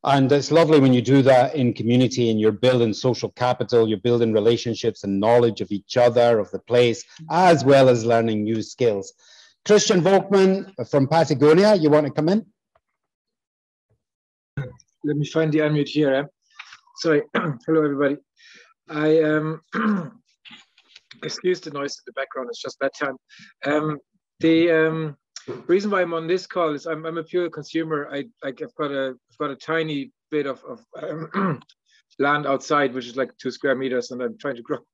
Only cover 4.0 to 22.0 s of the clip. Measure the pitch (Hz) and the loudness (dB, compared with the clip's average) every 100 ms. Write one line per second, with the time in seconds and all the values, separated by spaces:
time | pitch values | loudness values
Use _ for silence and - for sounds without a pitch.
4 | 120 120 117 107 107 117 120 110 117 - | 0 2 2 2 2 0 -2 -4 -4 -6
5 | 101 98 107 120 120 101 101 101 _ 127 | -4 0 4 4 2 -2 -8 -8 _ 2
6 | 120 117 120 113 95 120 - 123 120 110 | 2 4 2 2 -2 -10 -2 2 2 0
7 | - - 160 160 185 156 123 135 131 120 | -10 -20 -4 2 4 4 6 6 6 4
8 | 113 117 113 107 107 110 104 - 120 101 | 2 0 0 -2 -2 -4 -6 -2 -2 -2
9 | 95 _ _ - _ _ - 208 202 190 | -8 _ _ -20 _ _ 2 2 4 2
10 | 165 196 190 196 190 190 190 - 120 143 | 4 2 2 2 2 0 -6 -14 -2 0
11 | 135 165 160 139 147 160 208 208 156 151 | 2 2 2 2 4 6 6 4 4 2
12 | 147 - 156 208 - _ _ _ _ _ | 2 -2 0 0 -4 _ _ _ _ _
13 | _ _ _ _ _ _ _ _ _ _ | _ _ _ _ _ _ _ _ _ _
14 | _ _ _ _ _ - 135 - _ _ | _ _ _ _ _ -12 -12 -16 _ _
15 | 147 147 143 160 160 151 151 151 143 147 | -6 -4 -2 -2 0 0 0 -2 -2 -2
16 | 147 135 151 _ _ - - - _ - | 0 0 -4 _ _ -20 -20 -20 _ -8
17 | 165 147 - - 175 123 - 160 151 139 | -2 -2 -2 -6 -6 -8 -2 0 0 -2
18 | 143 147 _ _ - - _ _ _ 151 | -2 -4 _ _ -20 -20 _ _ _ -4
19 | 156 160 151 156 156 156 _ - 220 202 | 2 2 2 0 -4 -8 _ -4 -2 -4
20 | 160 - _ _ - - _ _ _ - | -6 -16 _ _ -20 -20 _ _ _ -20
21 | _ - - - 180 180 - 143 143 - | _ -14 -12 -6 -4 -4 -8 -10 -10 -10